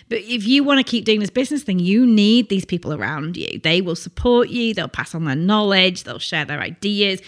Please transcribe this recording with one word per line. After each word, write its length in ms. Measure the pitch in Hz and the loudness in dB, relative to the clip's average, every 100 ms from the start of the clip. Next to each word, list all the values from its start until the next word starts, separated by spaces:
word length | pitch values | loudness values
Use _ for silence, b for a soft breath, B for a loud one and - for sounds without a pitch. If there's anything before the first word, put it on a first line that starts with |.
| _ | _
but 120 | 226 | -8
if 260 | 214 240 202 | -4 -4 2
you 180 | 277 | 4
wanna 180 | 277 269 | 4 2
keep 220 | - 233 | 2 0
doing 160 | 220 214 | 0 0
this 80 | 208 | 0
business 340 | 254 269 294 | -2 -2 -4
thing, 160 | - 185 | -2 0
you 280 | 175 214 247 | 2 4 6
need 420 | 214 208 240 220 | 6 6 4 2
these 160 | 190 | -2
people 300 | - 175 127 | -2 -6 -4
around 420 | 147 104 147 156 175 | -6 -4 -6 -6 -8
you. 240 | - - | -8 -4
They 200 | 160 175 | 0 0
will 140 | 175 - | 0 -6
support 520 | - - 247 240 240 | -8 -2 2 4 2
you. 240 | 240 226 | 0 -2
They'll 160 | - - | -2 -6
pass 260 | - - | -8 -8
on 120 | 165 156 | -4 -4
their 100 | 135 | 0
knowledge. 680 | 185 214 208 190 185 180 | 2 2 2 0 0 -4
They'll 140 | - - | -10 -12
share 280 | - 160 143 | -6 -6 -6
their 140 | 147 | -8
ideas. 600 | - 170 208 202 202 190 | -8 -6 -4 -2 -2 -4